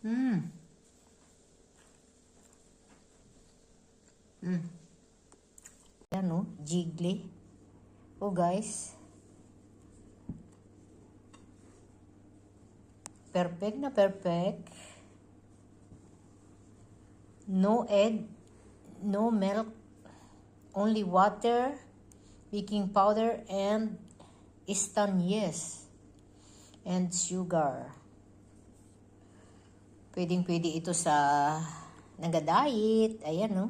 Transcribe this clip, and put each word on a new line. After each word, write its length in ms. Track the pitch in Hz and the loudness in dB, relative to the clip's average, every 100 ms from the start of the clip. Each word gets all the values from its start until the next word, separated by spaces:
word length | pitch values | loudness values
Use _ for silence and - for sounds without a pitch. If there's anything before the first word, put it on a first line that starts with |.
| 220 | -4
Mm. 400 | 233 262 196 - - - - _ _ - _ _ _ _ _ _ _ - _ _ _ _ _ - - - _ _ - _ _ - - - _ _ - _ _ _ _ _ _ 175 | -2 0 0 -2 -12 -20 -20 _ _ -20 _ _ _ _ _ _ _ -20 _ _ _ _ _ -20 -20 -20 _ _ -20 _ _ -20 -20 -20 _ _ -20 _ _ _ _ _ _ -4
Mm. 160 | 180 160 - - - _ _ _ - _ - - - - _ - | -4 -4 -14 -20 -20 _ _ _ -20 _ -20 -20 -20 -20 _ -8
Ayan, 160 | 190 185 | -4 -2
oh, 160 | 165 - - | -2 -4 -8
jiggly. 640 | 147 175 165 - 175 196 - - - - - - - - - - | -4 -2 -2 -4 -4 -4 -8 -18 -20 -20 -20 -20 -20 -20 -20 -8
Oh, 80 | 202 | -6
guys. 640 | 180 175 185 220 - - - - - - - - - - - - - - - - - - - - - - - - - - - - - - - - - - - - - - - - - - - - - - | 0 0 0 -4 -10 -12 -16 -20 -20 -20 -20 -20 -20 -20 -20 -20 -20 -20 -20 -16 -16 -16 -20 -20 -20 -20 -20 -20 -20 -20 -20 -20 -20 -20 -20 -20 -20 -20 -20 -20 -20 -20 -20 -20 -20 -20 -20 -20 -20 -6
Perfect 480 | 180 175 170 202 233 | -2 -2 -2 -6 -4
na 80 | 277 | -4
perfect. 800 | 240 196 190 180 170 185 - - - - - - - - - - - - - - - - - - - - - - - - - - - - - - | 4 4 4 -2 0 0 -4 -12 -20 -20 -20 -20 -20 -20 -20 -20 -20 -20 -20 -20 -20 -20 -20 -20 -20 -20 -20 -20 -20 -20 -20 -20 -20 -20 -20 -4
No 400 | 190 190 233 233 | 2 4 4 4
egg, 400 | 202 214 214 - - - - - - - - | 4 4 2 -6 -14 -20 -20 -20 -20 -20 -8
no 320 | 208 202 226 | -2 0 2
milk, 320 | 220 190 208 220 - - - - - - - - - - - | 2 2 0 -4 -10 -20 -20 -20 -20 -20 -20 -20 -20 -10 0
only 240 | 208 220 | 2 2
water, 720 | 190 185 202 202 233 240 254 285 - - - - - - - | 4 6 6 4 2 2 2 -4 -14 -20 -20 -20 -20 -20 -8
baking 400 | 208 196 208 190 | -8 -4 -2 0
powder, 480 | 202 196 214 226 226 - | 4 4 4 2 -2 -4
and 480 | 196 196 214 220 - - - - - - - - | -4 0 0 -2 -8 -16 -20 -20 -20 -20 -20 -6
Easton, 480 | 196 - - 202 190 | -4 -2 0 2 2
yes. 640 | 175 214 185 - - - - - - - - - - - - - | 2 0 -2 -4 -10 -14 -20 -20 -20 -20 -20 -20 -20 -20 -20 -18
and 260 | - 180 180 | -4 -2 -2
sugar. 800 | 175 - 180 175 170 147 127 127 - - - - - - - - - - - - - - - - - - - - - - | -2 -4 -4 -2 0 0 -2 -10 -16 -20 -20 -20 -20 -20 -20 -20 -20 -20 -20 -20 -20 -20 -20 -20 -20 -20 -20 -20 -20 -14
Pwedeng-pwede 640 | - 175 180 180 170 165 160 | -6 0 0 2 0 0 -2
ito 160 | 165 | -2
sa 640 | 170 165 147 143 143 143 156 160 - - - - - | -2 2 4 4 4 2 0 -6 -10 -18 -20 -20 -8
nagda-diet. 1040 | 170 165 156 175 294 233 214 220 220 220 151 | -2 0 2 2 4 2 2 4 2 0 -4
Ayan, 240 | 160 214 | -2 0
no? 160 | 190 208 | 0 -2